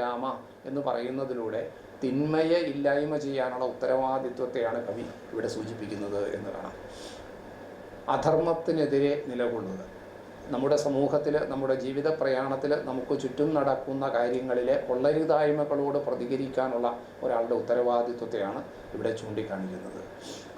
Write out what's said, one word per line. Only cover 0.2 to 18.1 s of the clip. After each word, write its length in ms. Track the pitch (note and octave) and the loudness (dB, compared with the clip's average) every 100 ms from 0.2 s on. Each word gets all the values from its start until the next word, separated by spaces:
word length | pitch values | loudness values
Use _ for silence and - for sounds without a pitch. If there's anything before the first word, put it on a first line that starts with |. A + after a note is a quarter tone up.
| C3 A#2+ - - - | -4 -4 -10 -14 -6
എന്ന് 160 | C#3 | -2
പറയുന്നതിലൂടെ 800 | C3 A#2+ B2 C3 C3 B2 A2 G#2+ A#2 - - - | 0 0 -2 -2 -2 -4 -2 -4 -4 -8 -18 -4
തിന്മയെ 560 | C3 C3 D3+ D#3 D#3+ F3 D#3 | 0 2 2 4 6 4 2
ഇല്ലായ്മ 460 | C#3 C#3 C#3+ D3 D3+ | 2 2 4 2 0
ചെയ്യാനുള്ള 480 | C#3 C3+ B2+ B2 B2+ | 0 0 0 0 -2
ഉത്തരവാദിത്വത്തെയാണ് 1200 | - B2+ C3 C3 C3 C3 A#2+ B2+ C3 A2+ A#2 A2 | 0 2 4 4 0 -2 -4 -2 0 0 0 -4
കവി 180 | G#2+ - - - | -6 -6 -12 -8
ഇവിടെ 140 | A2+ A2+ | -4 -2
സൂചിപ്പിക്കുന്നത് 760 | A2+ G#2+ A2 G#2 G#2 G2+ G2+ G2+ - | -2 -6 -6 -6 -6 -4 -2 -2 -4
എന്ന് 140 | - - | -6 -8
കാണാം. 200 | - - - - - - - - - - - - - - - C3+ | -8 -10 -14 -14 -14 -14 -14 -14 -16 -16 -16 -16 -16 -10 -2 2
അധർമ്മത്തിനെതിരെ 1000 | D#3+ D#3+ E3+ D#3+ - D#3+ C#3 C#3 C#3+ C#3+ - | 4 4 4 2 2 2 4 4 4 2 -2
നിലകൊള്ളുക, 520 | B2 A#2+ A2+ F#2+ F#2+ - - - - - - - | -2 0 0 -4 -6 -10 -14 -16 -16 -16 -14 -4
നമ്മുടെ 240 | C3 C3+ D3 | 0 4 4
സമൂഹത്തിൽ, 580 | D3 C3+ C#3 D3+ - D3+ - | 4 4 4 4 2 2 0
നമ്മുടെ 240 | C3+ C3+ C3 | -2 2 2
ജീവിത 340 | B2+ C3+ D3+ D#3+ | 0 0 0 2
പ്രയാണത്തിൽ 520 | C3+ C3 C3+ C3+ C#3+ D3 C#3 | 2 2 0 0 0 0 0
നമുക്ക് 300 | C3 - C#3+ | -4 0 0
ചുറ്റും 280 | C3 B2 D3 | 0 0 2
നടക്കുന്ന 540 | D#3 C#3 C3 - C3+ C3+ | 4 4 2 -2 -2 0
കാര്യങ്ങളിലെ 680 | A#2 B2 B2 C3 B2 B2 C#3 - | 2 2 0 0 0 4 2 2
കൊള്ളരുതായ്മകളോട് 1080 | B2+ C#3 D3+ D#3 D3+ D3+ D3 D3 C#3+ C#3 C#3+ | 2 4 4 4 4 6 4 2 2 2 2
പ്രതികരിക്കാനുള്ള 1000 | - B2 A#2+ C3+ C3+ - C3 A#2+ A#2+ A#2+ - - | 0 -2 0 -2 0 0 0 2 0 -2 -10 -4
ഒരാളുടെ 320 | C3 A#2 A#2 A#2 | 0 2 2 0
ഉത്തരവാദിത്വത്തെയാണ് 1040 | - A#2+ A#2+ A#2+ A#2+ | 2 4 4 4 2